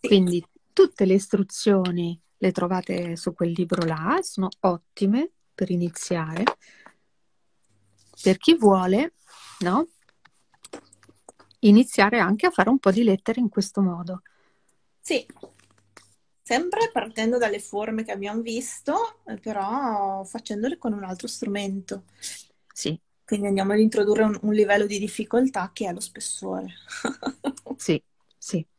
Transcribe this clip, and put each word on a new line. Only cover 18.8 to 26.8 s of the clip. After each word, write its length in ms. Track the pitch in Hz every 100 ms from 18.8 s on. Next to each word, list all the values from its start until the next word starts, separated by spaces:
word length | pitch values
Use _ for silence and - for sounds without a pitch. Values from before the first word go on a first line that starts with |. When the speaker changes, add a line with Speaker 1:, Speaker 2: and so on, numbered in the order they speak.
| - 339 453 - -
Speaker 1:
eh, 100 | 214
però 840 | - 214 196 247 269 214 196 190
facendole 520 | 190 233 - 208 233 339
con 140 | 240
un 120 | 202
altro 240 | 190 185 247
strumento. 760 | - 208 202 202 196 185 196 - _ - - - _ _
Speaker 2:
Sì. 240 | - - 160 _ _
Speaker 1:
Quindi 220 | - 208 202
andiamo 260 | 196 196
ad 60 | 208
introdurre 460 | 220 220 208 214
un, 120 | 220 208
un 100 | 208
livello 340 | 214 202 202 202
di 120 | 202
difficoltà 720 | 202 - 214 233 262 233 180
che 140 | - 202
è 60 |
lo 80 | 180
spessore. 680 | - - - - 190 185 190 180